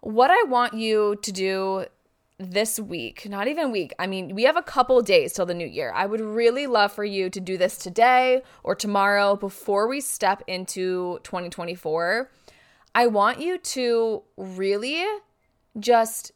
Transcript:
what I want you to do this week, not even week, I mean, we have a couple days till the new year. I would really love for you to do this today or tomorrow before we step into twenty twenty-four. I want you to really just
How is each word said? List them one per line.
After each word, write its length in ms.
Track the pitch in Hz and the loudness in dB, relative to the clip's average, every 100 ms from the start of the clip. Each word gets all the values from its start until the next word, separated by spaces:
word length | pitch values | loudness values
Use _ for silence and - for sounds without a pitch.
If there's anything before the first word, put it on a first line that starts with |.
what 280 | - 214 262 | -4 4 6
I 140 | 381 | 6
want 300 | 427 247 240 | 4 2 0
you 420 | 220 220 214 208 208 | -2 0 2 2 0
to 100 | 208 | -6
do 540 | 190 190 190 190 190 185 _ _ _ _ _ | -4 -2 0 -2 -4 -6 _ _ _ _ _
this 400 | 190 180 220 - | -6 -2 0 -2
week, 480 | 202 170 113 - 208 | -6 -8 -10 -12 -12
not 200 | 202 214 | -4 -4
even 240 | 302 302 | 0 -2
week, 200 | 214 160 - | -2 -6 -6
I 80 | 196 | -4
mean, 300 | 190 175 190 | -4 -6 2
we 80 | |
have 120 | 247 320 | 2 2
a 60 | |
couple 380 | 349 - 247 254 | -2 0 4 4
days 300 | 214 220 - | 6 4 4
till 140 | - 175 | -2 -4
the 80 | |
new 120 | 175 160 | -2 -6
year. 240 | 90 131 | -6 -4
I 140 | 101 196 | -2 -2
would 140 | 220 | -2
really 480 | 220 214 233 247 285 | -4 2 2 2 0
love 240 | 233 202 | 2 2
for 100 | 208 | 0
you 260 | 208 196 185 | -6 -2 -4
to 100 | 190 | -4
do 160 | 185 185 | -8 0
this 200 | 185 - | 0 -2
today 680 | 185 180 233 254 254 254 254 - | -8 4 6 6 4 2 0 -12
or 140 | - 190 | -6 -4
tomorrow 580 | 214 202 196 202 202 | -2 2 2 4 4
before 540 | 202 202 - - 196 220 | 2 -2 -10 -2 0 0
we 120 | 269 | -2
step 440 | 269 - 196 196 - | -6 -2 -2 -2 -4
into 720 | 185 185 - 185 185 180 175 | -10 -8 -6 -4 -4 -4 -8
twenty 240 | - 185 175 | -8 -8 -8
twenty-four. 800 | 180 175 180 160 160 170 214 262 _ _ _ _ _ _ | -10 -10 -8 -4 -2 0 -2 -4 _ _ _ _ _ _
I 120 | - 240 | 2 4
want 320 | 214 202 254 | 4 2 0
you 180 | 330 359 | -4 -4
to 640 | - 262 247 233 226 214 - - | -6 -4 0 0 0 -2 -10 -16
really 680 | 190 185 190 202 240 311 381 415 _ _ _ _ _ 220 | -14 -6 -2 -2 -2 -4 -4 -6 _ _ _ _ _ -10
just 500 | 208 233 226 - - | 2 4 4 -4 -12